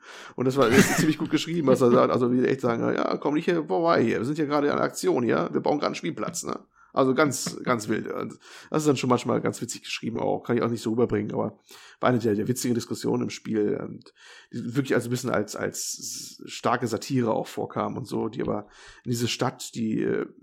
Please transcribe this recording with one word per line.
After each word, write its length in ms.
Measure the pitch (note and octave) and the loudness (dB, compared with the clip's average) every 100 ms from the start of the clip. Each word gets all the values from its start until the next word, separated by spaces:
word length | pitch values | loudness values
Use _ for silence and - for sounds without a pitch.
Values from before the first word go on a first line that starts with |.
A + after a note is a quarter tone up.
| - - - - | -20 -18 -12 -2
Und 100 | B2+ | 0
das 100 | C3+ | 4
war, 120 | A#2 | 6
das 80 | C3+ | 6
ist 180 | - - | 6 4
ziemlich 200 | D#3+ D#3 | 2 2
gut 120 | D#3 | 0
geschrieben, 360 | D3+ - E3+ C3+ | -2 -2 0 4
was 140 | B2 | 6
er 80 | B2 | 6
sagt, 200 | B2 B2+ | 6 6
also 200 | A#2 B2 | 4 4
wie 120 | B2 B2 | 4 2
echt 160 | C3+ | 2
sagen, 220 | B2 A#2 A#2+ | 0 0 0
ja, 240 | - - - | 0 0 0
komm 160 | D3 D3+ | 0 0
nicht 100 | E3+ | 0
hier 180 | E3+ D#3 | 0 0
vorbei 380 | F#3 E3 E3+ | 0 4 4
hier, 160 | A2+ F#2 | 4 2
wir 60 | A#2+ | -2
sind 100 | D3+ | -2
hier 100 | C#3+ | 0
gerade 200 | D3 C#3+ | 2 2
in 60 | |
einer 80 | - | 2
Aktion 420 | B2 - F#3 D#3 | 0 0 0 2
hier, 260 | A#2 C#3 - | 2 2 0
wir 100 | C#3+ | 0
bauen 160 | C3+ D3+ | 0 2
gerade 100 | - | 0
einen 80 | - | -2
Spielplatz, 480 | F3 C#3 G#2 - | -6 -4 -6 -6
ne? 160 | - - - _ _ - | -6 -8 -10 _ _ 2
Also 200 | C3 B2+ | 4 4
ganz, 420 | D3+ A#2+ - - | 2 0 -6 -6
ganz 240 | - A#2+ G#2+ | -2 -2 0
wild. 180 | G#2 G2+ | -4 -4
Und 300 | F#2 F#2+ - - - - | -6 -8 -10 -20 -20 -4
das 140 | D#3 | 0
ist 40 | D3+ | 2
dann 100 | B2+ | 2
schon 120 | B2 | 4
manchmal 320 | B2 B2+ A#2 | 2 2 0
ganz 180 | A#2 G2+ | 0 -4
witzig 180 | A#2+ G2+ | -8 -10
geschrieben 380 | - - A#2+ A#2 | -8 -6 -6 -2
auch. 240 | G2 G2 | -2 -2
Kann 140 | - A#2+ | 0 0
ich 40 | |
auch 80 | A#2 | 0
nicht 140 | A#2 | -2
so 80 | A#2 | -2
rüberbringen, 400 | A2+ A#2 G#2 G#2 | 0 2 0 -2
aber 240 | - A2 - _ - - - | -4 -4 -6 _ -20 -20 -2
war 100 | A#2+ | 2
eine 100 | B2 | 2
der, 160 | A2+ G#2 | 2 0
der 120 | G#2 | 0
witzigen 280 | B2+ B2+ A#2 | -2 0 -2
Diskussionen 480 | A2+ A2+ A2+ A#2+ | -2 -4 -2 -2
im 60 | A#2 | -4
Spiel. 460 | - - A2 G#2 G2 | -8 -4 0 0 -2
Und 300 | - - - _ - - - | -6 -12 -18 _ -20 -20 -14
die 240 | B2 A#2 B2 | -10 -6 -4
wirklich 180 | C3 | 0
also 140 | B2 A#2 | 0 0
ein 20 | |
bisschen 220 | B2 B2 | -4 -2
als, 240 | G#2 G#2 - | -2 -2 -4
als 880 | G2+ - - - - - - - - | -6 -6 -8 -8 -10 -12 -14 -16 -16
starke 400 | - A#2 B2 A#2 | -4 -2 0 -2
Satire 480 | A2 - C3 A2+ | -4 -2 0 2
auch 140 | - - | 0 -4
vorkam 500 | - - - G#2+ G#2 | -8 -6 -4 -4 -4
und 80 | - | -6
so, 240 | A#2 A2+ | -4 -4
die 140 | A2 | -4
aber 240 | A2+ G#2+ G#2 - - - - | -4 -4 -6 -20 -20 -14 -6
in 40 | |
diese 180 | A#2+ A#2+ | -2 -2
Stadt, 460 | - B2+ C3+ - | 0 -2 -4 -12
die, 280 | C3+ A2 A2+ | -6 -2 0
äh, 240 | A2 A2+ - - | 0 -2 -4 -10